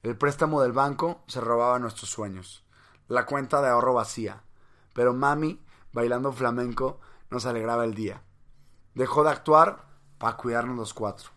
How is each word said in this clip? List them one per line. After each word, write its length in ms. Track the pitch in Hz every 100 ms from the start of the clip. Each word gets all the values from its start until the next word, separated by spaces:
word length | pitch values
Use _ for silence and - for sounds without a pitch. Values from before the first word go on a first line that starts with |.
El 160 | 117 107
préstamo 420 | 143 143 156 151
del 120 | 127
banco 500 | 123 139 135 170 - -
se 140 | 127
robaba 380 | 117 117 123 123
nuestros 320 | 120 107 104
sueños. 560 | - 104 92 92 - _ _ - _ _
La 160 | 123
cuenta 380 | 120 139 135 143
de 60 | 139
ahorro 260 | 120 123
vacía. 480 | 123 107 - 107 104 - - - - _
Pero 220 | - 123
mami, 500 | 123 139 147 156 151 - - -
bailando 400 | 117 120 123 135
flamenco, 680 | 123 123 120 123 117 131 - - - -
nos 160 | 123 123
alegraba 380 | 117 110 117
el 100 | 117
día. 300 | 104 107 98 - - - - - - -
Dejó 280 | - 131 151
de 80 | 151
actuar 560 | 143 - 156 175 196 - - _ -
pa' 180 | 113 -
cuidarnos 400 | 123 117 120 123
los 160 | 107
cuatro. 380 | - 104 - -